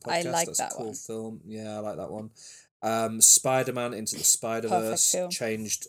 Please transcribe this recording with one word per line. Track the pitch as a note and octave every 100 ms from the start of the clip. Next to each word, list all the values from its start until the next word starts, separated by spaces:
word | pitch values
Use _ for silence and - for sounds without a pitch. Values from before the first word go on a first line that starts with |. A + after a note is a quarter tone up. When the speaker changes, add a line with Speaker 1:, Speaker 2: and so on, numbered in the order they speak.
Speaker 1:
the | -
Speaker 2:
I | E3+
Speaker 1:
podcast. | F3
Speaker 2:
like | E3+ E3+
Speaker 1:
That's | -
Speaker 2:
that | -
Speaker 1:
a | -
cool | A2
Speaker 2:
one. |
Speaker 1:
film. | - - A2 A2 A2 F2+
Yeah, | A2 A2 G#2+
I |
like | G#2 F#2
that | E2+
one. | G2+ A2 - - - - _
Um, | A2+ A2+ A2+ A2
Spider-Man | - - C3+ C3 C3 B2 A#2+
Into | G#2+ G#2+ -
the |
Spider-Verse | - - A2+ A2+ A2+ F#3 A2
Speaker 2:
Perfect | - -
film. | F3+ F3+
Speaker 1:
changed | F3+ A#2 A2 G#2+ -